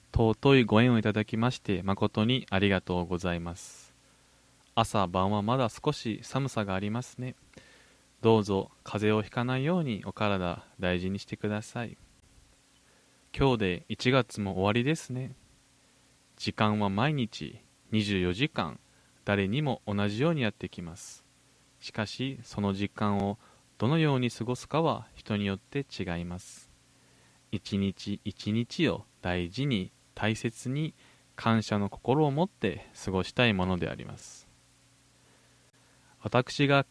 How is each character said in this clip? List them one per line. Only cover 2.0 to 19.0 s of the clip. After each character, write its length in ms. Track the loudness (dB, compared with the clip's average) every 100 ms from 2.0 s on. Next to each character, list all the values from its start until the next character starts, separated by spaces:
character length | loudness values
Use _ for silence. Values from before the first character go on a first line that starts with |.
| 0 2
に 240 | 2 0 0
あ 80 | 2
り 120 | 4
が 100 | 2
と 220 | 0 -2
う 40 | 0
ご 120 | -2
ざ 180 | -2 -4
い 60 |
ま 160 | -4 -10
す。 360 | -14 -20 -20 _ _ _ _ _ _ _ _
朝 320 | 0 0 2 0
晩 240 | 2 2
は 100 | 2
ま 160 | 0 0
だ 100 | 0
少 240 | -2 -4
し 300 | -4 -4 -8
寒 240 | -6 -4 -4
さ 160 | -4
が 100 | -2
あ 60 | -2
り 100 | -2
ま 120 | -4
す 160 | -8 -10
ね。 180 | -12 -12 _ -20 -20 -20 -20 _ _ _
ど 160 | 4 4
う 60 | 4
ぞ 260 | 0 -2 -10 -10
風 240 | -2 2
邪 100 | 2
を 20 |
ひ 60 | 0
か 140 | -4
な 140 | -2 -2
い 80 | 0
よ 140 | 0
う 40 |
に 200 | -2 -4 -6
お 80 |
体 500 | -2 0 0 -2 -4 -10 -4
大 220 | 0 0
事 80 | -2
に 100 | -6
し 60 | -8
て 100 | -6
く 140 | -4
だ 120 | -4
さ 220 | -6 -8
い。 140 | -10 -12 -20 _ -20 -20 -20 _ _ _ _ _ _ _ _ 2
今 180 | 4 4
日 20 |
で 280 | 2 -2 -4
一 220 | -2 2
月 280 | 4 2 -2
も 140 | -4
終 100 | 0
わ 80 | 2
り 140 | 2 2
で 100 | -2
す 140 | -4
ね。 260 | -8 -8 -12 -20 _ _ _ _ _ _ _ _ -10
時 160 | -6
間 260 | 0 2 2
は 80 | 0
毎 240 | 2 0
日 460 | 0 -4 -6 -12 -12 -20 _ -4
二 120 | 0
十 180 | 2 2
四 100 | 0
時 160 | 0 -2
間、 320 | -2 -6 -6 _ _